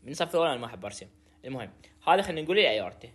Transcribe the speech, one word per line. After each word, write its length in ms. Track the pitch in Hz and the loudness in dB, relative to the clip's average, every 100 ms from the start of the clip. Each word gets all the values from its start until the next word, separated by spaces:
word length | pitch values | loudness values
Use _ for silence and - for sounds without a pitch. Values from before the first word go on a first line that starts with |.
من 100 | 120 | -12
صف 220 | 160 170 170 | -4 0 2
الاول 120 | 165 | 2
انا 100 | 127 | 0
ما 80 | 117 | -6
احب 200 | 95 101 | -10 -12
ارسم. 220 | - 95 _ _ _ 127 | -12 -18 _ _ _ -12
المهم، 260 | 131 101 - - _ - | -10 -10 -14 -20 _ 4
هذا 140 | 185 | 4
خلينا 200 | 196 160 | 4 -4
نقول 180 | 156 196 | 0 4
الايورتا 500 | 175 107 90 - 113 | 4 2 -2 -8 -20